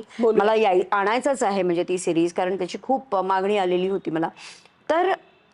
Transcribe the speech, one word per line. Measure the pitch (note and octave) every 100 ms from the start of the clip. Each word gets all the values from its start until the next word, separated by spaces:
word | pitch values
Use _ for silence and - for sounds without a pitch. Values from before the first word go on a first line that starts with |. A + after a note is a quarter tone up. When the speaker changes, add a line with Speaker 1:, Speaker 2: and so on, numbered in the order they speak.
| - -
Speaker 1:
बोलू. | A3+ G#3+
Speaker 2:
मला | G#3 A3
याय-, | G#3+ F3+ F#3
आणायचंच | G3+ G3 A#3+ D4 C4+
आहे | G#3+ G3
म्हणजे | F3+ E3+ F3
ती | F3+
सिरीज, | F3+ E3 E3+
कारण | F#3 F#3 F#3+
त्याची | F3+ G3+
खूप | - C4 C4 F#3+
मागणी | F#3 F#3+ G3 G#3
आलेली | F3+ F3+ F#3+
होती | F#3+ -
मला. | D#3+ E3 - - - - _ -
तर | D#4+ F#4 - - _ _